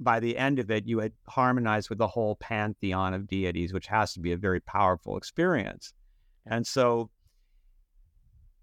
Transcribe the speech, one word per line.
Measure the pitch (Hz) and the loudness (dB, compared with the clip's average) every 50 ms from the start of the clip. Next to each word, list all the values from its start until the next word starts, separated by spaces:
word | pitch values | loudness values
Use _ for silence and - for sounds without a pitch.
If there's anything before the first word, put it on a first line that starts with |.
by | 117 123 113 113 | 2 2 2 4
the | 113 117 117 123 | 2 0 0 0
end | 131 139 143 131 | 0 2 2 0
of | 110 95 | 0 0
it, | 113 107 101 | -2 -2 0
you | 117 113 110 | 0 -2 -2
had | 107 110 - _ _ - | -2 -4 -6 _ _ -6
harmonized | - 131 127 127 127 127 117 110 107 107 98 - | 0 2 2 4 4 2 2 2 0 0 -2 -4
with | 107 98 | -2 -2
the | 113 | -2
whole | 101 - 117 110 107 104 | 0 0 0 0 0 -2
pantheon | - - - 113 107 104 107 101 - - 98 92 95 95 95 | -4 -6 -4 -2 -2 -2 -2 -4 -4 -2 -2 0 0 0 0
of | 92 98 101 | -2 -4 -4
deities, | - 95 98 95 90 87 85 85 87 92 | -4 -2 -2 0 0 0 -2 -2 -2 -4
which | 92 - | -6 -4
has | - 104 110 104 - - | 0 0 2 2 0 -2
to | 87 | -4
be | 82 87 | -4 -2
a | 87 87 | -2 0
very | 104 95 92 85 | 0 0 0 0
powerful | - - - 98 101 92 92 85 - - 101 98 | -2 -2 0 2 2 2 2 0 -2 -6 -8 -8
experience. | - - - - 170 185 170 120 98 - - - - - - _ _ _ _ _ _ _ _ _ _ | -8 -6 -2 0 0 2 2 0 -2 -4 -8 -12 -16 -20 -20 _ _ _ _ _ _ _ _ _ _
And | 110 113 117 110 | -4 -2 -2 -2
so | - - 135 123 120 117 117 117 - _ _ _ _ _ _ _ _ _ _ _ _ _ _ _ _ _ _ _ _ _ _ _ _ _ - - - - _ | 0 2 2 4 4 4 2 -2 -4 _ _ _ _ _ _ _ _ _ _ _ _ _ _ _ _ _ _ _ _ _ _ _ _ _ -20 -20 -20 -20 _